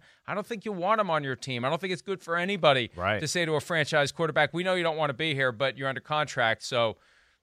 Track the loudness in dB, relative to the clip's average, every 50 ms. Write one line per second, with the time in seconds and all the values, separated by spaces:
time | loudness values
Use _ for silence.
0 | -12 -18 _ _ -10 -6 -6 -6 -6 -6 -8 -8 -6 -8 -6 -2 0 0 2 2
1 | 2 2 0 0 0 -2 -6 -6 -6 -6 -4 -2 0 0 -2 -2 -2 -4 -6 -6
2 | -6 -8 -8 -8 -6 -4 -2 -2 0 -2 -2 4 6 6 6 6 2 -2 -4 -2
3 | 0 0 2 0 0 -2 0 0 0 2 0 -2 -2 0 0 0 0 2 2 2
4 | 2 2 0 -2 -2 0 2 2 2 2 0 -2 -2 0 0 2 0 0 0 0
5 | 0 -2 0 -2 -2 -2 0 0 0 0 0 0 -2 -2 -2 -2 -4 -4 -4 -6
6 | -6 -4 -2 -2 -2 -2 0 2 2 2 2 0 -4 -2 0 2 2 0 0 _
7 | _ _ _ _ _ _ _ _